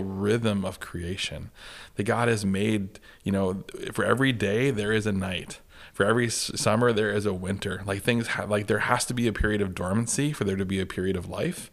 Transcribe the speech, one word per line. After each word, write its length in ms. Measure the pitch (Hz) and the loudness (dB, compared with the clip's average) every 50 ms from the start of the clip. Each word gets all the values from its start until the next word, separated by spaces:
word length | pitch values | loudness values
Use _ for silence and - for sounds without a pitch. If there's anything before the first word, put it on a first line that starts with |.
| 95 | 0
rhythm 600 | 95 95 95 101 104 113 120 117 110 101 101 92 | -2 -2 -2 0 2 2 2 2 0 0 0 -2
of 160 | 92 - - | -4 -6 -8
creation 720 | - - - 87 87 85 95 - - - 78 76 - - - - - - - - - - - | -10 -10 -8 -6 -6 -6 -4 -4 -6 -6 -6 -8 -12 -14 -16 -18 -20 -18 -18 -18 -20 -10 -6
that 80 | - 104 | -2 0
God 240 | 110 110 113 120 120 | 0 2 2 4 2
has 160 | 117 104 101 | 2 2 2
made. 540 | 95 95 95 104 110 110 104 98 98 - - - - - - - | 0 0 2 2 2 2 0 -2 -4 -10 -14 -20 -20 -16 -8 -2
You 80 | - 98 | 0 0
know, 320 | 98 98 92 95 95 - - - - - - | 2 2 0 0 -4 -6 -10 -12 -12 -10 -6
for 140 | - 110 98 | -2 0 2
every 260 | 101 110 120 135 135 | 4 4 4 4 2
day 400 | 123 104 104 98 104 113 131 - | 2 2 0 0 2 2 2 2
there 220 | - 101 104 104 110 | 0 0 0 2 2
is 120 | 110 104 | 2 2
a 60 | 107 | 2
night. 480 | 101 95 92 92 90 85 - - - - - - - - - - - | 0 0 -2 -2 -4 -6 -8 -10 -14 -16 -20 -20 -20 -20 -20 -6 0
For 120 | - 98 | 2 4
every 220 | 104 113 123 120 117 | 4 4 4 2 2
s-, 240 | - - - - - | 0 -2 -4 -4 -4
summer, 360 | - - 113 107 113 123 123 | 0 2 2 4 4 4 4
there 200 | 113 104 110 104 | 4 4 2 2
is 140 | 101 107 101 | 2 2 2
a 80 | 104 95 | 0 0
winter. 480 | 90 92 92 98 98 - 98 92 92 98 | 0 -2 -4 -4 -2 -2 -4 -4 -4 -4
Like, 160 | 101 98 98 | -4 -4 -2
things 260 | - 123 120 117 113 - | 0 0 0 2 0 -2
ha-, 160 | - - 98 | -4 -4 -2
like, 220 | 98 104 104 104 - | 0 0 0 2 2
there 120 | 110 110 | 0 0
has 260 | 117 120 123 123 - | 2 2 2 2 0
to 80 | - 127 | 0 -2
be 140 | 123 120 113 | 0 0 0
a 40 | 101 | 2
period 280 | - - 107 107 101 | 2 2 2 2 2
of 140 | 101 95 92 | 0 0 -2
dormancy 580 | 95 90 90 98 113 120 120 - - 139 147 147 | -2 -2 0 0 0 0 0 0 0 0 0 0
for 100 | - 110 | 0 0
there 120 | 98 98 98 | 0 0 0
to 80 | 98 | 0
be 140 | 92 95 95 | 0 0 0
a 40 | 92 | -2
period 300 | - - - 92 95 92 | -2 -2 -2 0 0 0
of 140 | 90 87 90 | -2 -4 -6
life. 400 | 85 98 120 170 185 - - - | -6 -4 -4 -4 -4 -6 -10 -16